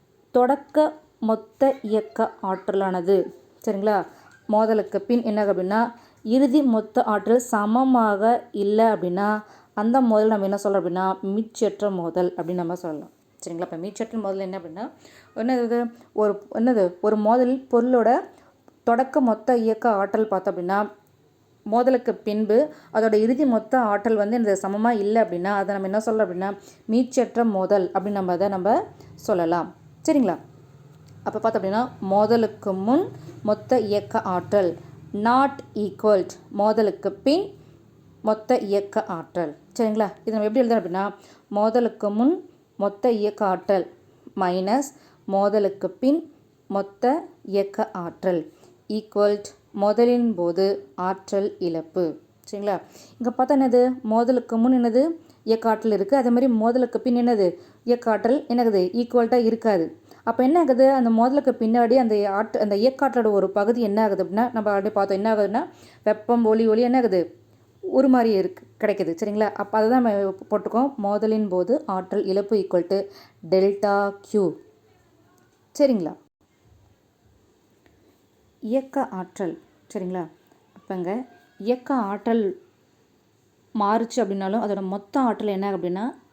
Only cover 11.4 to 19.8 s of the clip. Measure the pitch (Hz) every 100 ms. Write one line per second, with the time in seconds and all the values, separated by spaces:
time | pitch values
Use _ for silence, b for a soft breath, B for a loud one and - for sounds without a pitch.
11.4 | 220 - 208 - 208 185 170 175 180 180
12.4 | 165 180 165 175 170 151 - _ _ -
13.4 | 175 170 175 165 196 202 220 226 196 190
14.4 | 190 190 165 170 285 - B B B -
15.4 | 233 254 233 240 233 B B - 214 202
16.4 | - 220 240 226 180 - 208 214 208 247
17.4 | 247 262 - 240 247 247 220 294 - b
18.4 | b _ _ _ - 233 262 302 247 220
19.4 | 240 240 220 220